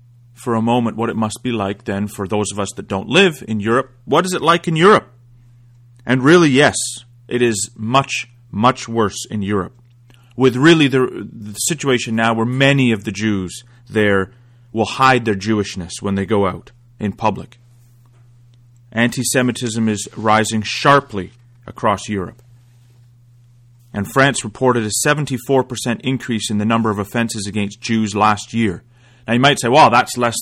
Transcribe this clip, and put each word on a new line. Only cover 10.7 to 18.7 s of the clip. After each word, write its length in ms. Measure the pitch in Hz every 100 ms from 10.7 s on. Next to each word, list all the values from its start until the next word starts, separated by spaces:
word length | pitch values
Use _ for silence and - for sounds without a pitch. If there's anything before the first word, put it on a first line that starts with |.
| 165 139
the, 400 | 131 127 95 101
the 200 | 113 104
situation 600 | 101 - 160 143 123 120 113
now 180 | 113
where 120 | 113 117
many 480 | 127 139 139 127
of 100 | 107
the 80 | 104
Jews 520 | 95 107 101 92 - - - -
there 420 | 110 104 98 95 - _ _ _
will 140 | 110 104
hide 400 | - 131 127 113
their 100 | 98
Jewishness 640 | 104 107 98 - 85 -
when 140 | 101 98
they 100 | 95
go 220 | 104 98
out 240 | 90 - - _ -
in 140 | 107
public. 460 | - 110 101 - - _ _ _ _ _ _ _ _ _ _ _